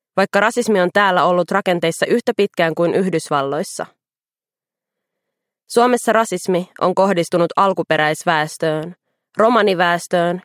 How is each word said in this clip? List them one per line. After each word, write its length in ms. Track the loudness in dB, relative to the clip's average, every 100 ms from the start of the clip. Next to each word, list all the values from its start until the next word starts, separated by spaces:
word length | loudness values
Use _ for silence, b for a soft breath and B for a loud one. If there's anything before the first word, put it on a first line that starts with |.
| _ -2
Vaikka 220 | 0 0
rasismi 420 | 0 0 0 2
on 80 | 2
täällä 300 | 2 2 4
ollut 280 | 2 2 0
rakenteissa 540 | -2 0 0 -2 -2 -2
yhtä 280 | 0 0 -2
pitkään 380 | -2 0 0 0
kuin 180 | 0
Yhdysvalloissa. 920 | 0 0 -2 -2 -2 -2 -4 -6 -10 -12 _ _ _ _ _ _ _ _ _ _ _ _ _ _ _ _ _ -4
Suomessa 460 | 0 2 0 0
rasismi 560 | 0 -2 -4 -2 -4 -4 -4
on 140 | -2 0
kohdistunut 540 | 0 0 -2 -2 0 0
alkuperäisväestöön, 1400 | 0 0 -2 0 0 -2 -2 -2 -2 -4 -4 -4 -8 -14 _ _ _ 0
romaniväestöön 1040 | 2 4 2 2 0 0 -2 -2 0 -4